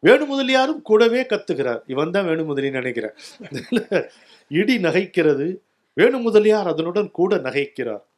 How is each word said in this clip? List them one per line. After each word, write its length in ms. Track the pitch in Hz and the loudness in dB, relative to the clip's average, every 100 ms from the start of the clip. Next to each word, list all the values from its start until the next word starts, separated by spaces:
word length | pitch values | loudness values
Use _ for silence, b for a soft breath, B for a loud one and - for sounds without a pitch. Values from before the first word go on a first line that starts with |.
வேணுமுதலியாரும் 760 | - 262 294 277 262 262 269 302 | 6 6 4 -2 2 2 2 -2
கூடவே 400 | - 214 233 240 | 2 4 4 2
கத்துகிறார். 600 | 254 208 - 147 127 117 - | -2 -4 -4 -4 -2 -4 -6
இவன் 240 | 131 160 | -4 -2
தான் 140 | 180 190 | -2 -2
வேணுமுதலின்னு 460 | 160 160 139 139 | -2 -4 -4 -4
நினைக்கிறேன். 420 | 135 127 123 107 - B B - 135 - 240 - 185 - b b b b | -4 -6 -6 -8 -10 B B -14 -14 -4 -4 -2 -4 -4 b b b b
இடி 280 | 147 208 247 | -2 0 2
நகைக்கிறது, 800 | 175 160 185 - 156 139 151 185 _ _ _ - | 2 0 -2 0 2 2 -2 -8 _ _ _ 0
வேணுமுதலியார் 680 | 220 269 233 214 214 214 | 2 2 2 2 4 2
அதனுடன் 480 | 185 160 165 180 208 | 0 -2 -2 -2 -4
கூட 240 | - 185 196 | -2 0 0
நகைக்கிறார். 680 | 127 127 139 - 120 104 _ | -2 -4 -4 -6 -8 -8 _